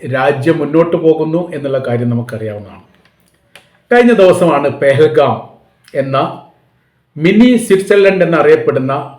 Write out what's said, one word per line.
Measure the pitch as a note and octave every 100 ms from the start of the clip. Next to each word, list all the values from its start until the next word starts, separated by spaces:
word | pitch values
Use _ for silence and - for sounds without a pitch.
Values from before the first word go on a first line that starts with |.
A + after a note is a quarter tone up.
| C3
രാജ്യം | C3 C#3 C#3 C#3+ D3+
മുന്നോട്ട് | C#3+ D#3 E3+ E3
പോകുന്നു | D#3+ D#3 D#3 E3 E3+ D3+
എന്നുള്ള | C#3 C3+ B2
കാര്യം | A#2+ A#2+
നമുക്കറിയാവുന്നതാണ്. | A#2 A#2+ A2+ A2 G#2 G2 F2+ _ _ _ _ _ _ _ - _ _ _
കഴിഞ്ഞ | A#3+ A#3+ A3+
ദിവസമാണ് | F#3 E3+ E3+ C#3+ C#3+ -
പെഹൽഗാം | C#3 C3+ D#3 - C#3 A2 - - _ _ _ D3
എന്ന | C3+ C3+ E3+ - - _ _ _ _ _ _ -
മിനി | D#3+ G3+ B3 A#3+
സ്വിറ്റ്സർലൻഡ് | A3+ F#3+ - G3+ G3 F3+ E3+
എന്നറിയപ്പെടുന്ന | E3 D3 D#3 D#3 C3+ C3 C#3 -